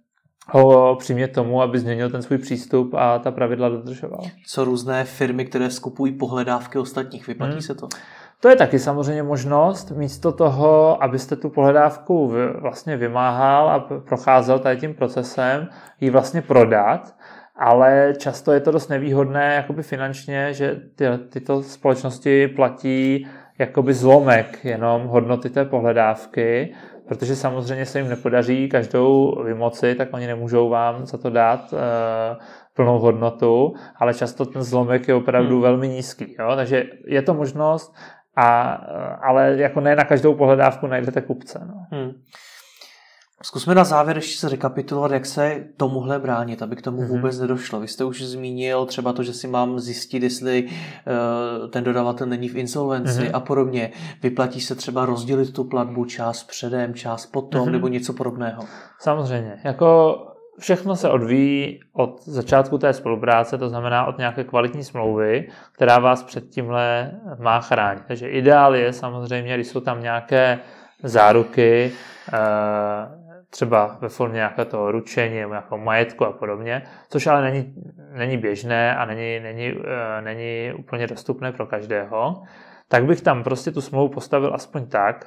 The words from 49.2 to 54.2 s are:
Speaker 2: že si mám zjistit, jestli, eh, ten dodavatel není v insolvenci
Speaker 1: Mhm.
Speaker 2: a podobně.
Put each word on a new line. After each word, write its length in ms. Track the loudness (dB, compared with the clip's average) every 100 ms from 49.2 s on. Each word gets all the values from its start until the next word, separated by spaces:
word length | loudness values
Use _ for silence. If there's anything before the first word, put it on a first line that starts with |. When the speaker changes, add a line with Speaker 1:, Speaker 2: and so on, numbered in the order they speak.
Speaker 2:
že 100 | -6
si 160 | -8 -6
mám 300 | -2 -2 -4
zjistit, 440 | -8 -10 -8 -4
jestli, 440 | -4 -4 -2 -2 -2
eh, 1000 | -8 -14 -14 -6 -4 -2 -4 -4 -6 -8
ten 160 | -6
dodavatel 420 | -2 0 -2 -4 -4
není 220 | -6 -6
v 80 | -6
insolvenci 640 | -6 -4 -4 -2 -2 -2
Speaker 1:
Mhm. 80 | -2
Speaker 2:
a 80 | -4
podobně. 500 | -2 0 0 -2 -6 -10 -18 -6